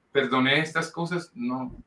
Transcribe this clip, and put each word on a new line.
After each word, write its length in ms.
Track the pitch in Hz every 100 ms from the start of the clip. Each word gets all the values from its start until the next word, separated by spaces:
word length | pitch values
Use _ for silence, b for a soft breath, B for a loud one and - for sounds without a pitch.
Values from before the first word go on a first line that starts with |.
| _
perdoné 480 | 139 123 127 127 147
estas 320 | 160 165 160
cosas, 400 | - 170 175 165 -
no, 380 | 120 127 123 -